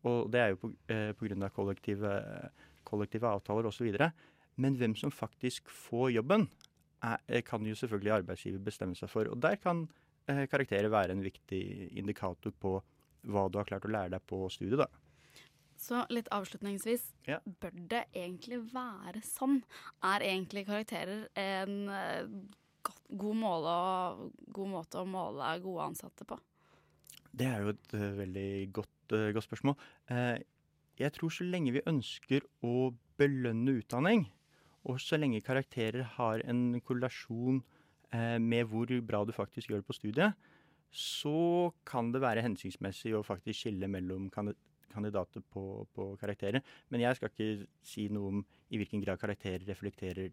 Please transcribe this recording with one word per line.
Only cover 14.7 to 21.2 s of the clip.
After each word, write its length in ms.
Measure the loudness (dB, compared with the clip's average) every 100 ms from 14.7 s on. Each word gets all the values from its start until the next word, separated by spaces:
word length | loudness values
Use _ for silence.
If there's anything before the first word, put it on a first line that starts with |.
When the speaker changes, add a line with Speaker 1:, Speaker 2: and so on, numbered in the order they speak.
| 2
Speaker 1:
da. 80 | 2 -2 _ _ -20 -20 -20 _ _ -16
Speaker 2:
Så 260 | -4 -2 0
litt 180 | -2 -2
avslutningsvis, 800 | -4 -4 -6 -6 -4 0 -2 -2 -12 -6
Speaker 1:
Ja. 100 | -6 -6 -10
Speaker 2:
bør 120 | -10 -10 -4
det 200 | -4 -4 -6
egentlig 560 | -6 -8 -8 -8 -6
være 480 | -6 -6 -8 -10 -10
sånn? 400 | -8 -2 4 4 2 -16 -18 -2
Er 180 | 2 2
egentlig 440 | 2 0 0 -6 -2
karakterer 640 | -2 -2 -4 -4 -6